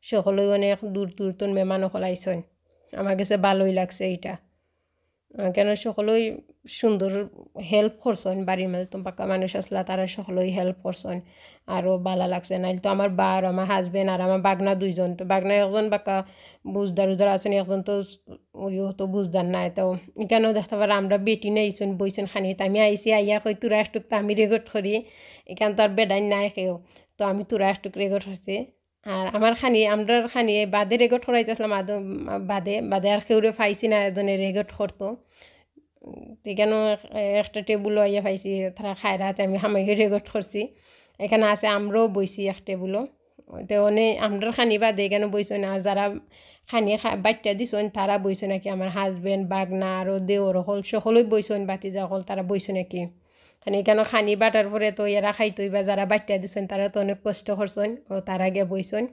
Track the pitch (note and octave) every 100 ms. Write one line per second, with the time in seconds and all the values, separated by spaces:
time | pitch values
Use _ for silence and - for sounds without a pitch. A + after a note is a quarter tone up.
0 | - G#3+ G3 G3 G3+ G3+ G3+ G3 G#3+ G3
1 | F#3+ - G3 F#3 G3+ G3 F#3+ F#3+ F#3+ F#3+
2 | F#3 F3+ F#3+ F3 E3+ _ _ _ _ -
3 | G3 F#3+ G3 G#3 G3 F#3+ F#3+ F#3 F3+ -
4 | F#3+ F3+ F3+ F#3 _ _ _ _ _ _
5 | _ _ _ - G3 F3+ G3+ G#3 A#3 G#3
6 | G#3+ A3+ A3+ - - _ - - A#3 G3+
7 | G3 G3 G#3 - - - F3 G#3 G#3+ G#3+
8 | B3+ G3 F#3+ F#3+ F#3+ F#3 F#3 F3+ F#3 G3
9 | F#3 F#3 G3 F#3+ F#3 G3 F#3 G3 F#3 F#3+
10 | F#3+ F#3 G3 F#3 F#3 F#3+ F3+ F#3 F#3 F3+
11 | - F3+ F3 _ - - - F#3 F3+ F#3
12 | F3+ F#3 F3+ F3+ F3 F#3 F#3 F#3 G3+ G3
13 | G3+ F3+ F#3+ F#3+ F#3 F#3 F#3+ G3 F3+ F#3+
14 | F#3+ F#3 F#3 F#3+ F#3+ F#3+ G3 F#3+ F#3+ F3
15 | F3+ F3 F#3 F#3+ F#3+ G3+ G3+ G#3 G#3+ G3+
16 | G3+ F#3+ F#3+ - - - - G3 G3+ F3
17 | G3 F#3+ G3+ F#3+ G3+ G3+ F#3 G3 G3 G3+
18 | G3 - - F#3+ _ - G3 F#3+ G3 G3
19 | G3 G3 F#3+ F#3 F3+ F3+ F3+ F3 F#3 F3+
20 | - - G#3 A3+ A3 G#3+ - G#3 G#3 G3+
21 | G3 G3+ G3+ A3 G#3 G#3 G#3+ F#3+ G3+ F#3+
22 | G3 G3 G3+ G#3 F#3+ F#3+ G3 G3+ G#3+ G#3
23 | A3 G#3+ G3+ G#3 A3 G#3 A#3 G#3+ G#3+ A3+
24 | - G#3+ G#3 G#3+ G#3+ A3 A3 A3 G3 G#3+
25 | A#3 - - - - F3+ G#3+ G3+ G#3+ G3
26 | G#3+ G3 G#3 G3+ G3+ G3+ F#3 F3 F3 -
27 | _ _ G3+ G3 G#3 A3 G3 F#3+ G3+ F#3+
28 | G3 G3 G3 F#3+ - G3 C4 _ _ _
29 | G#3+ F#3+ F#3 G#3 A3 A#3 C4 A3+ G#3+ G#3
30 | G#3 A#3+ A#3 B3+ A3+ G#3 G#3 G#3 G3+ A3+
31 | A#3+ B3 B3 A#3+ A3 A3+ G#3+ G3+ F#3+ G#3
32 | G3 G3 - G3 F#3+ G3+ F3+ G#3 - G3
33 | F#3+ G#3 - A3 A3 G#3+ G#3+ G#3 A3 G#3+
34 | G3+ F#3 G3 G3 G3 F#3+ G#3 - G3+ -
35 | G3 A#3+ _ _ - _ _ _ _ _
36 | - - - A3 G#3 G3 G#3+ G#3+ G#3+ G#3
37 | - G#3+ G3+ G3+ G3+ G#3+ F#3+ G#3+ G3+ G#3
38 | G#3 G3+ G3 F#3+ G3 G3 F#3+ F#3 G#3 F#3+
39 | G#3+ F#3+ G3 F#3+ F#3+ F#3+ G#3 G3+ G3 G#3
40 | G#3+ G3+ G#3 A3 F#3+ G3+ A#3+ _ _ -
41 | _ _ G3 A3 G#3+ G#3 G#3+ G3+ G3+ G#3+
42 | A3+ G3 F#3+ G3 G3 F#3+ - F#3+ F#3 G3
43 | C4+ _ _ _ - - F#3 G#3 G#3 G#3
44 | A3+ G#3+ G#3+ G3+ A3 A#3 A#3+ G#3 A3+ G3+
45 | G3 G3+ G#3 G#3 G#3 G3+ G3 G3 F#3+ G3
46 | G3+ G#3 - - - _ - A#3+ G#3 G#3+
47 | A3+ G#3+ G3+ A3+ G#3 G3+ A#3+ G#3 G#3 G3+
48 | G3 G3+ G3 F#3+ G3 F#3+ G3 F#3+ F#3 F#3+
49 | G3 F#3 F#3 G3 F#3 F#3+ F#3+ F#3+ F#3+ F#3
50 | F#3 G3 F#3 G3+ G3 F#3 F3+ G3+ G3 A3
51 | A3 A3+ A#3 G#3+ G#3 G#3 G3 F#3+ G3 F#3+
52 | F#3 F#3+ F#3 F#3+ F3+ G3+ F#3+ F#3+ F3+ F3+
53 | F3 - _ _ _ _ - G3+ G3 G#3+
54 | G#3+ A3+ G#3 G#3 A3+ A3 G3+ G#3+ G#3+ G3+
55 | G#3 G3+ G3+ G#3 G#3+ G3 G3+ G3+ G3 G3
56 | G3 G#3+ G#3+ G3 F#3 G#3 F#3+ G3 G3+ G#3
57 | G3 G3 G#3+ G3 - G3 G3+ G3 G#3 A#3+
58 | - G3 F#3 F#3 F#3 F#3+ F#3+ F#3+ F#3 G#3+
59 | B3